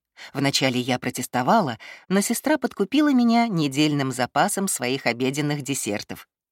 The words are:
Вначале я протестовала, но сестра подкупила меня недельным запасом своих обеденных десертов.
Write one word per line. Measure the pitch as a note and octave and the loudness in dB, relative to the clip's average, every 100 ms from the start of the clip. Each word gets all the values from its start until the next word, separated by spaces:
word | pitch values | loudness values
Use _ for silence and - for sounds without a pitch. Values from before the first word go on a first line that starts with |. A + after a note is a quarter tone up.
| _ - - | _ -20 -12
Вначале | C#3 C#3 - C3+ B2 | -2 0 2 0 0
я | B2 B2+ | 0 -2
протестовала, | B2+ A#2+ B2 B2 B2+ A3 D#3 A2+ - - - | -4 -6 -4 -2 2 2 2 -4 -12 -16 -2
но | F#3+ | -2
сестра | G3+ A#3+ C4+ D#4 | 0 -2 -2 -2
подкупила | G#3+ - G3 C#4+ D4+ | -2 -4 -2 2 4
меня | B3+ A#3 A#3 A#3 | 4 4 4 2
недельным | F3 D3 C3+ D3+ C#3+ C3+ | 0 0 2 2 2 0
запасом | B2+ B2 C#3+ F#3 G3 G3 | -2 0 2 2 0 -2
своих | - B2 C3+ B2 | -2 -2 -2 -2
обеденных | A#2 C3 C#3 D3 D3 | 0 -2 0 -2 -2
десертов. | C3+ C3+ A2+ G2+ - F#2 - _ _ | -4 -6 -4 -6 -6 -14 -16 _ _